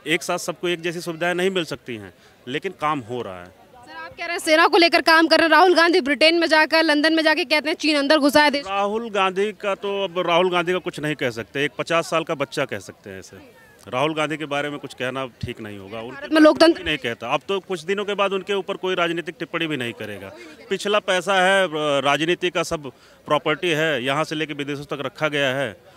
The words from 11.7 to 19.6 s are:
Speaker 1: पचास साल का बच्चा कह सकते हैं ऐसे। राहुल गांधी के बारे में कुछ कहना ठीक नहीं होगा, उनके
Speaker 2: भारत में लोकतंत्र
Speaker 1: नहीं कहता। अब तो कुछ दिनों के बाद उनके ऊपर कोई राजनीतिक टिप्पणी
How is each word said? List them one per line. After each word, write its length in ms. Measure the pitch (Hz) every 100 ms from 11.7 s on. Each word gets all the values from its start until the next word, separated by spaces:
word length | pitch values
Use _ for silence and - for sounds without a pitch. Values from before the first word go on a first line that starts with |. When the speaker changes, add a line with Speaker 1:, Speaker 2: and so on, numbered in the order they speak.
| -
Speaker 1:
पचास 320 | 147 165 160
साल 140 | 165
का 100 | 160
बच्चा 300 | 151 139 151
कह 140 | 135 107
सकते 320 | - - 107
हैं 80 | 95
ऐसे। 480 | - 95 - - - _ -
राहुल 260 | 123 151
गांधी 220 | 156 151 151
के 80 |
बारे 260 | 151 143 147
में 80 | 143
कुछ 160 | 139
कहना 320 | - 127 131 131
ठीक 340 | - 123 117
नहीं 180 | 107 101
होगा, 220 | 95 113
उनके 140 | 117
Speaker 2:
भारत 180 | 269 277
में 80 | 311
लोकतंत्र 440 | 302 277 330 -
Speaker 1:
नहीं 140 | 170 151
कहता। 300 | 120 117 117
अब 140 | 151 -
तो 120 | 196
कुछ 220 | - 180
दिनों 220 | 160 202
के 100 | 202
बाद 180 | 202 196
उनके 220 | 190 180
ऊपर 220 | 196 185 190
कोई 180 | 185
राजनीतिक 400 | 180 170 170 165 165
टिप्पणी 280 | 165 170